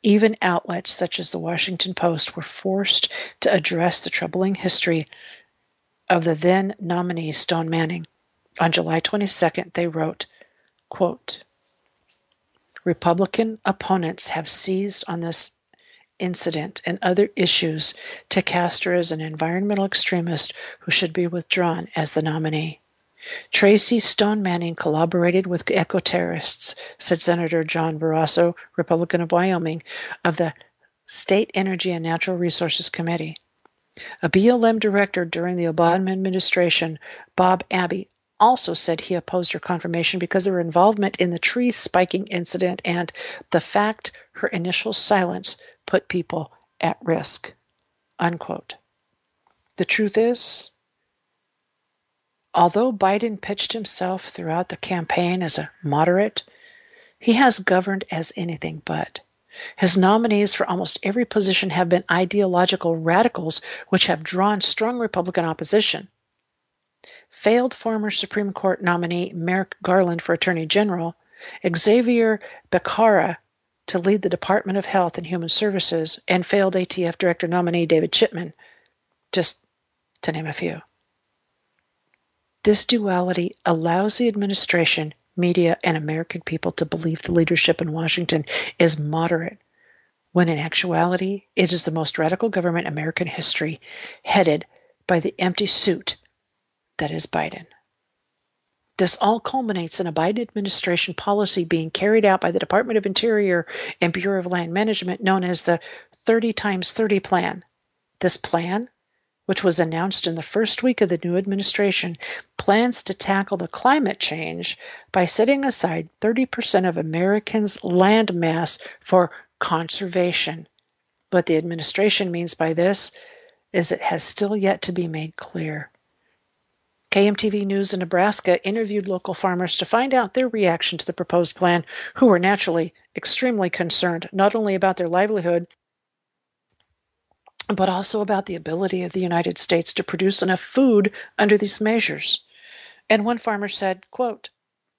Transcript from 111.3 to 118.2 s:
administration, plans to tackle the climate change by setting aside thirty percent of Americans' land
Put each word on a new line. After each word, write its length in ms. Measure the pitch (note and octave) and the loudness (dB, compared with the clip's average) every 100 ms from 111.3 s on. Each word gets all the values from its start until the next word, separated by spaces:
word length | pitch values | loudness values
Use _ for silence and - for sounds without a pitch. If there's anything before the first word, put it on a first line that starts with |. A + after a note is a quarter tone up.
| F3+ | -2
administration, 800 | G3 G3 G3 - G3+ F#3 F3 E3 - - - - | -2 -2 -2 0 0 0 -4 -8 -12 -14 -12 -4
plans 460 | - G#3 B3 A#3 | 2 4 2 -2
to 100 | - | -6
tackle 440 | F#3+ - G3 G3 F#3 | -6 0 0 0 -4
the 100 | F3 | -6
climate 540 | - B3+ D4+ B3+ - | 0 2 4 2 -2
change 560 | - D#3+ D#3+ E3+ F3 - - - _ | -4 -4 -6 -6 -8 -10 -14 -20 _
by 140 | F#3+ F3 | 0 2
setting 400 | - A3+ C#4 C4+ | 2 2 4 0
aside 420 | A3 F3+ E3 D#3+ _ | 0 -2 -2 -6 _
thirty 240 | G#3+ A#3 B3+ | 0 0 -2
percent 400 | - A3 G3 F#3 | -2 2 2 2
of 100 | E3+ | 0
Americans' 880 | D#3+ E3 F#3 G#3 G#3 A3 G#3 - | -4 0 2 2 0 -2 -2 -4
land 500 | F#3+ F3+ F#3+ A3 | 0 4 6 6